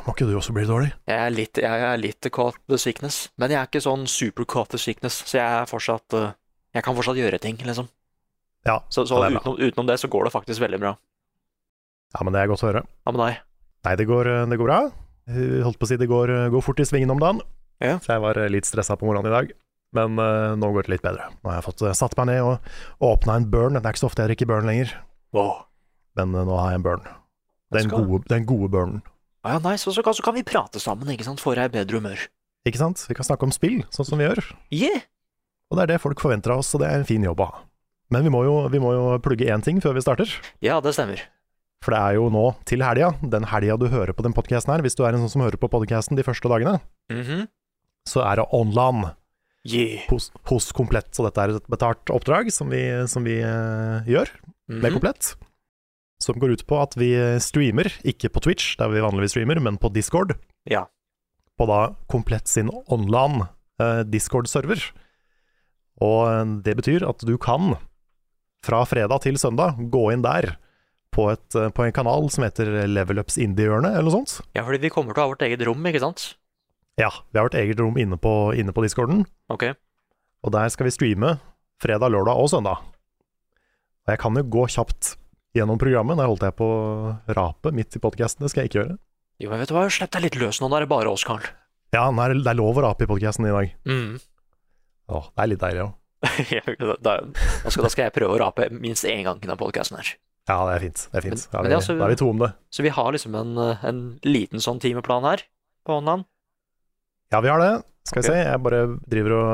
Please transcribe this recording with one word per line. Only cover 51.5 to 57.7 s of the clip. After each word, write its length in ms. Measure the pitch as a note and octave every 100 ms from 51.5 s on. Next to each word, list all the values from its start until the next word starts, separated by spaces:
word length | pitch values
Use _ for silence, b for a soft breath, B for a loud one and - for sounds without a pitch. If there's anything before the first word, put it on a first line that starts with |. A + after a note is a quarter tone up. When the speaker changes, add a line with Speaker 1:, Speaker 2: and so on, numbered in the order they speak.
| G#2+
Speaker 1:
et 100 | -
betalt 380 | A2+ A#2 A#2 -
oppdrag 400 | B2 - E3+ A#3
som 160 | - C#3
vi, 360 | B2+ B2+ B2
som 200 | B2 B2+
vi, 160 | A#2 A2+
eh, 580 | A2+ A2+ A2+ A2 A2 A2+ A2+
gjør 220 | D3 - - - - -
med 240 | A2+ B2
Speaker 2:
Mhm. 0 | D#3+
Speaker 1:
Komplett. 340 | F#3 - - - - _ _ _ _ _ _ -
Som 140 | - A#2+
går 120 | C3
ut 120 | A2+
på 160 | - D3
at 140 | C#3+
vi, 180 | A#2+ B2
eh, 220 | B2 A#2+ A#2+
streamer, 540 | - D3+ C3